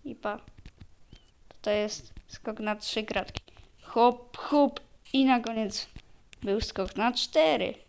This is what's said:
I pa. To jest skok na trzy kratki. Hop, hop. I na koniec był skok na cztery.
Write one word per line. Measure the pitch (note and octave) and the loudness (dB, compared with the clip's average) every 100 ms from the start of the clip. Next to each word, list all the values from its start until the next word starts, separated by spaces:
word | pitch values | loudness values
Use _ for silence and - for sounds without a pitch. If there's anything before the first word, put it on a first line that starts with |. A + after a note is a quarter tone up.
I | C#4 | -14
pa. | A#3 G#3+ G#3 - - - _ - - - - _ _ - - | -10 -8 -10 -14 -20 -20 _ -20 -20 -20 -20 _ _ -20 -10
To | - | -2
jest | G#3 G#3 - - - - | -2 -2 -6 -12 -20 -18
skok | - - G#3+ | -12 -10 -6
na | G#3+ G#3 | -6 -4
trzy | - A3+ | -2 -4
kratki. | G#3+ G3 F#3+ - _ - - - | -2 -4 -4 -8 _ -20 -20 -20
Hop, | - A#3 A#3+ A#3+ - - | -4 4 4 4 -12 -12
hop. | - D4 C#4 C#4 - - - | 2 4 4 2 -18 -20 -2
I | C4+ | 2
na | C4 B3 | 4 4
koniec | A#3 A3+ G#3+ - - - - - _ - | 2 -2 -2 -4 -6 -14 -20 -20 _ -8
był | G3+ G#3 | -2 -2
skok | G#3+ - F#3 - | -2 -4 -4 0
na | A#3 | 0
cztery. | B3 - D#4 D#4 B3+ F#3 - | 0 0 2 4 2 -2 -6